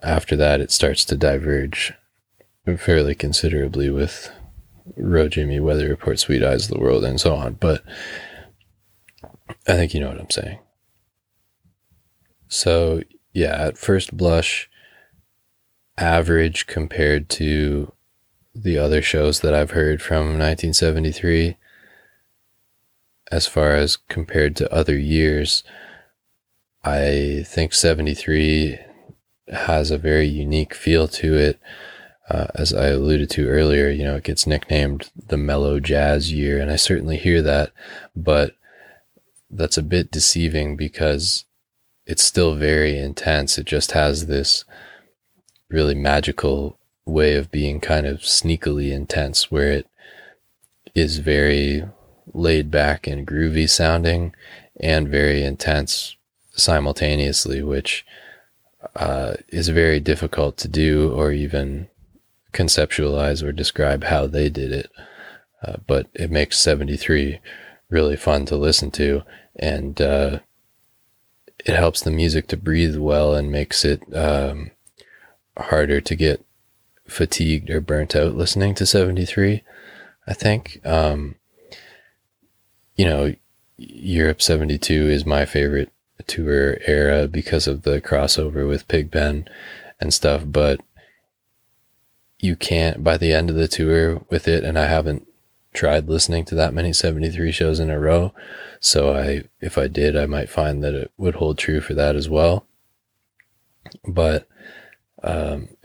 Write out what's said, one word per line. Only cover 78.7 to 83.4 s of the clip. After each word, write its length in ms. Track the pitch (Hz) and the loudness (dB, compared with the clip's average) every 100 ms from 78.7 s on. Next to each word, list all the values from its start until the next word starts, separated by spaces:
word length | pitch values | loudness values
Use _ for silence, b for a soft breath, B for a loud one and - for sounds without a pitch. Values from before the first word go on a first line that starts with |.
to 120 | 98 95 | 0 2
seventy-three, 760 | 101 92 90 90 - 98 107 B B B B B B - | 4 2 0 -2 0 2 0 B B B B B B -10
I 60 | |
think. 480 | - 107 104 - - | -2 0 0 -4 -10
Um, 520 | - 80 76 73 71 - _ _ B B B B B B _ _ _ _ _ _ _ | 0 2 2 0 -6 -12 _ _ B B B B B B _ _ _ _ _ _ _
you 100 | - | 0
know, 300 | 90 73 73 - | 2 2 0 -2